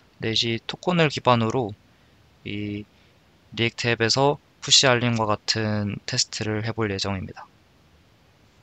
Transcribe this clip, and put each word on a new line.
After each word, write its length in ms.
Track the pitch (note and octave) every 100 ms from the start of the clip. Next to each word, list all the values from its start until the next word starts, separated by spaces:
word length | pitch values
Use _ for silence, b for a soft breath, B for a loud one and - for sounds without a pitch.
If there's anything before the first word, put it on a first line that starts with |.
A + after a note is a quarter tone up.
| _ -
네, 120 | A2+
이 260 | A2 A#2 A2+ -
토큰을 440 | - - F3 D#3
기반으로 640 | C3 B2 A#2+ A2+ A#2+ G#2+ G#2 _ b b b _ _ A2
이 400 | G#2 G#2 G#2 G#2 b b b _ _ _
리액트 360 | G#2+ A2+ - A#2+
앱에서 500 | A#2 A2+ C3 C#3 D3+ _ _
푸시 260 | - - C#3
알림과 400 | A#2+ A#2+ A2+ G#2+
같은 680 | G#2 - A2+ G#2+ G#2 G2+ - -
테스트를 600 | B2 - - G#2+ G#2+ A2+
해볼 260 | A2 G#2+
예정입니다. 540 | G2 G2 F#2+ F#2 - - _ _ _ _ _ _ _ _ _ _ _